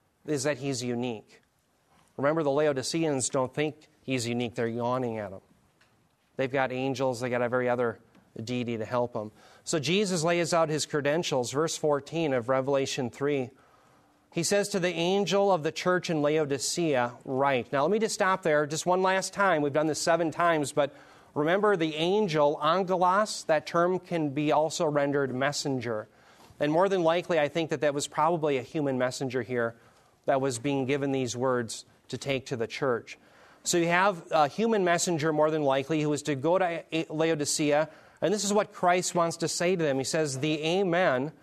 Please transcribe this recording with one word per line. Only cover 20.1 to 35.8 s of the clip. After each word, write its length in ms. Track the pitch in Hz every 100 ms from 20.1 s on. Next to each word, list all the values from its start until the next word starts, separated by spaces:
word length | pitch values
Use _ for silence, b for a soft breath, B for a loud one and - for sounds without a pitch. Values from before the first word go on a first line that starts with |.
| 170 165
times, 400 | 151 170 160 139
but 200 | 147 139 - B B B 147
remember 400 | 156 196 208 190
the 200 | 160 151
angel, 640 | 170 208 202 151 147 151
angelos, 800 | 151 185 180 180 180 196 208 -
that 240 | - 151 -
term 320 | 170 175 185
can 300 | - 170 147
be 220 | 139 151
also 360 | 147 156 - 156
rendered 480 | 147 143 143 131 123
messenger. 720 | 143 143 147 131 117 107 113 B B B B B
And 120 | 151
more 180 | 160 196
than 140 | 190
likely, 360 | 160 175 170 165
I 80 | 143
think 220 | 170 156
that 120 | 143
that 120 | 151
was 140 | 139 -
probably 500 | - 160 175 151 131
a 60 |
human 340 | 117 160 143 127
messenger 460 | 123 - 131 127
here 320 | 113 123 117 - b b b b -
that 160 | 139
was 160 | 139 117
being 300 | 143 139 127
given 240 | 143 139
these 260 | 135 123 120
words 480 | 131 123 113 - - b -
to 100 | 127
take 300 | 139 131 -
to 80 | 120
the 120 | 110
church. 520 | - 135 117 - - B B B B -
So 120 | 175
you 100 | 170
have 360 | 175 202 170 -
a 200 | 160 143
human 340 | - 226 214
messenger, 480 | 175 170 185 160 156
more 180 | 151 156
than 140 | 156
likely, 380 | 143 139